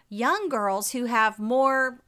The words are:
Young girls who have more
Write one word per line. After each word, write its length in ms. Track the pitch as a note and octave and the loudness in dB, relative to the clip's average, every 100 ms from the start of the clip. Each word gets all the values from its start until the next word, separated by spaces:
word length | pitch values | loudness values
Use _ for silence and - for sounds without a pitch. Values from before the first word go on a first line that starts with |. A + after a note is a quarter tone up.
| - | -14
Young 360 | G3+ B3+ G4+ F#4+ | -4 0 0 -2
girls 420 | A#3+ G3+ G3 G3+ | -2 0 -2 -4
who 140 | B3+ | -4
have 340 | A#3+ A#3 A3 G#3+ | 0 2 2 0
more 640 | G#3+ C4 C4+ C4 C4 B3 | 0 2 4 2 -2 -4